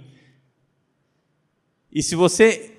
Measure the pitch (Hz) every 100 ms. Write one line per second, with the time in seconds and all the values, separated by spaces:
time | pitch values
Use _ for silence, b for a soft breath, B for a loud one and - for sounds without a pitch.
0 | - b b b _ _ _ _ _ _
1 | _ _ _ _ _ _ _ _ _ 151
2 | 143 165 180 - 220 196 -